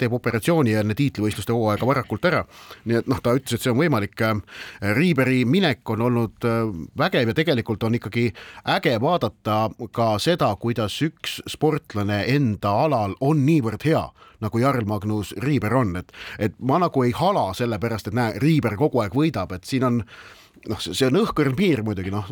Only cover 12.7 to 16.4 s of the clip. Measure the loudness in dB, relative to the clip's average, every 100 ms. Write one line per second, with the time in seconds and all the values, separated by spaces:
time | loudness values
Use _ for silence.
12.7 | 0 2 0 -2 -2 0 2 4 2 0
13.7 | -2 0 0 -2 -10 -20 -10 -4 2 2
14.7 | 2 0 -2 -2 -2 -4 -6 -2 0 0
15.7 | 0 0 -2 -8 -14 -14 -4